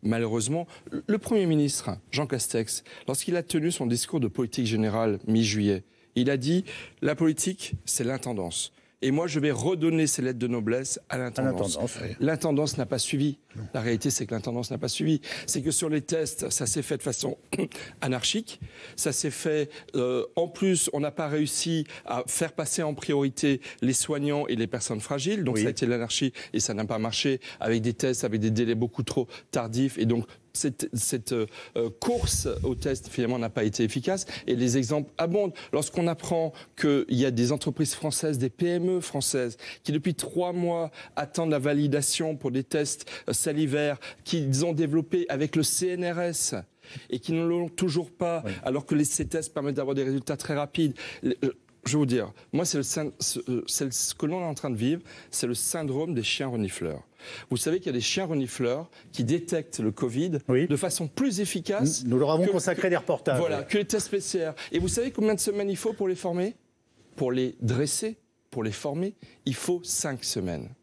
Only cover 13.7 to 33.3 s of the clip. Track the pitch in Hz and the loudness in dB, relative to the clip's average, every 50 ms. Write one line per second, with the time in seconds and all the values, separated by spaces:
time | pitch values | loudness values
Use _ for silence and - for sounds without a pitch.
13.7 | - 127 110 117 117 110 - 143 127 - - 101 113 113 - 135 117 120 123 - | -4 -2 0 2 0 2 2 0 0 0 -2 -2 -4 -4 -2 -2 -2 -2 -4 -4
14.7 | 127 117 - 127 - - 151 156 160 143 - - - - - - - 147 127 156 | -4 -4 -4 -4 -2 0 2 2 2 2 0 -4 -10 -10 -6 -4 -4 -2 0 0
15.7 | 156 - - 160 151 151 143 - 160 160 156 147 - - 156 - - - 135 117 | 0 0 0 0 0 0 0 0 -2 -2 0 -2 -4 -6 -4 -2 -2 -2 0 0
16.7 | - 151 135 - 151 131 - 143 123 - - 139 - - - - - - 190 - | -2 -2 -2 -2 -4 -4 -2 -4 -4 -2 -2 -4 -4 -6 -10 -8 -4 -4 -2 -4
17.7 | - - - - - - - 135 127 123 113 - - 214 226 - - - - - | -4 -12 -14 -14 -12 -6 -2 0 0 0 0 0 0 0 -2 -4 -12 -12 -14 -14
18.7 | - - - - - - - 156 135 - - 151 131 - - 160 151 151 147 143 | -14 -16 -18 -16 -8 -2 -2 -2 0 0 -2 -2 -2 -2 -2 0 2 2 0 -2
19.7 | - - - - - - 123 123 127 127 110 - - - 170 170 - - - 190 | -4 -16 -18 -6 -2 0 0 2 2 0 0 -2 0 0 0 0 0 0 2 4
20.7 | 185 160 - - - 147 143 151 143 - 165 147 147 156 156 147 - - - 165 | 4 4 2 0 0 0 -2 -2 -2 -2 -2 0 2 2 2 2 0 -2 0 0
21.7 | 165 160 147 - - - - - 120 123 127 - - - 165 160 - - 160 139 | 0 0 0 -2 -8 -16 -6 -4 -4 -4 -2 -2 0 0 -2 -2 -2 -4 -4 -2
22.7 | - - 170 151 147 - - - 147 143 139 139 131 - - 147 139 131 - - | 0 0 0 -2 -2 -4 -2 0 2 2 2 2 0 2 2 2 2 2 0 -8
23.7 | - - - 127 131 - - - 156 147 143 147 147 147 147 - - 113 113 107 | -8 -2 0 2 2 2 0 0 -2 0 0 0 0 0 0 0 0 0 0 -2
24.7 | - 123 - - 123 107 104 - 143 143 131 170 208 214 180 143 120 110 104 110 | -2 -4 -4 -4 -4 -4 -4 -4 -4 -2 0 0 0 2 2 2 2 4 2 2
25.7 | - - - 117 120 120 117 113 - - 143 131 - - - - - 113 - - | 2 2 2 2 2 0 0 -2 -2 0 0 0 -2 -4 -16 -4 -2 -2 0 0
26.7 | 113 101 110 98 117 110 110 113 113 - - 143 135 127 - - - - - 113 | 0 -2 -2 -2 0 0 0 0 0 0 0 0 0 0 -4 -10 -12 -4 0 2
27.7 | 113 117 110 120 113 - - 135 127 - - 120 104 113 104 110 110 110 120 113 | 2 2 2 0 0 2 2 2 2 2 0 0 0 2 2 2 4 4 4 2
28.7 | 113 110 120 117 - - 123 - - - 123 - - - - _ - 143 120 113 | 2 2 0 -2 -2 -4 -4 -2 0 -2 -2 -2 -6 -18 -14 _ -2 -2 -2 0
29.7 | 113 120 135 135 - - 120 113 117 117 113 - - - _ _ _ - - 147 | 0 2 2 2 2 2 2 4 4 2 0 -4 -10 -20 _ _ _ -2 -2 -2
30.7 | 123 - - - - 120 - - - 123 107 - 127 117 110 104 - - - - | -2 -2 -6 -4 -2 -2 -2 0 -2 -4 -4 -2 -2 -2 -2 -2 -6 -14 -18 -8
31.7 | - - 117 113 98 - - - 240 240 - - - - - 143 110 - - 127 | -2 -2 -2 -2 -2 -4 -2 0 0 0 0 0 0 0 0 -2 -4 -2 -2 -2
32.7 | 127 120 - 151 135 127 - - - - 123 113 | -2 -2 -2 -2 -2 -2 -4 -8 -2 0 0 2